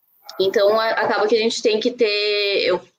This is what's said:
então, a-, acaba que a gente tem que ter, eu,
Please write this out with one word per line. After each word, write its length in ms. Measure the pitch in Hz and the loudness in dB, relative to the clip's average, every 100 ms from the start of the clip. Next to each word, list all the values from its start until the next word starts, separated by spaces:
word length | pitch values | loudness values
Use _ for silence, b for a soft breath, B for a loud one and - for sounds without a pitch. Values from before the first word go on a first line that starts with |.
| _ _ - - | _ _ -14 -4
então, 380 | 190 214 202 220 | -2 2 2 2
a-, 120 | 220 | 0
acaba 360 | - 220 208 208 | -2 -2 0 2
que 80 | 233 | 2
a 20 | |
gente 240 | 226 - | 0 0
tem 180 | 240 220 | 0 0
que 100 | 247 | -2
ter, 760 | 254 220 208 208 208 202 196 | 0 0 0 -2 0 0 0
eu, 160 | - 185 - | 0 -2 -6